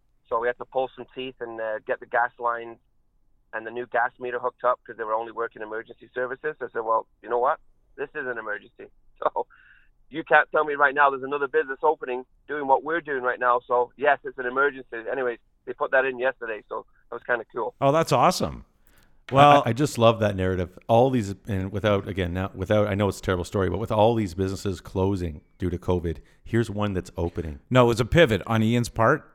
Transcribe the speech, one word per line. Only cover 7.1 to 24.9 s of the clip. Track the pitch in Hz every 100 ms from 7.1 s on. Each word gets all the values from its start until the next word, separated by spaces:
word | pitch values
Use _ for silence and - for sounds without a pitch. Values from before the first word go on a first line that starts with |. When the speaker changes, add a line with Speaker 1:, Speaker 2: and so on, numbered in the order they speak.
| _
Speaker 1:
you | 107
know | 120
what? | 127 160 _ _ _ -
This | 143 151
is | 131
an | 117
emergency." | 110 104 104 - 104
<laughs> | _ _ _
So | - - - _ _ _ _ _ _
you | 147
can't | - 151 -
tell | 156
me | 156 143
right | 143 143
now | 143
there's | 135
another | 135 143 139
business | 156 139 135
opening | 156 156 127 123 131 _ -
doing | 147 135
what | 131 139
we're | 165
doing | 151 135
right | 123 113
now. | 123 123 -
So | 123 120 -
yes, | 143 139
it's | 139 131
an | 123
emergency. | 131 143 135 127 117 110
Anyways, | 131 123 117 _ _ -
they |
put | 123 147
that | 135 131
in | 123
yesterday, | 127 - 113 104 -
so | 113 - _ _
that | 120
was |
kinda | - 120 107
cool. | 127 107 -
Speaker 2:
Oh, | 139
that's | 156 -
awesome. | 131 156 175 92 60 - _ _ _ _ _ -
Well, | 131 147 143 120
Speaker 3:
I, |
I |
just | 113 151 -
love | 113 110
that | 104 95
narrative. | 92 92 90 - -
All | 117 135
these, | 127 98 98 -
and | 98 95
without, | 98 107 101 101
again, | 92 87
now, | 90 95 92
without, | 92 107 104
I | 98
know | 101
it's | -
a |
terrible | - 90
story, | 85 104 92
but | 90
with | 113
all | 110 107 117
these | 98
businesses | 87 95 98 101 87
closing | -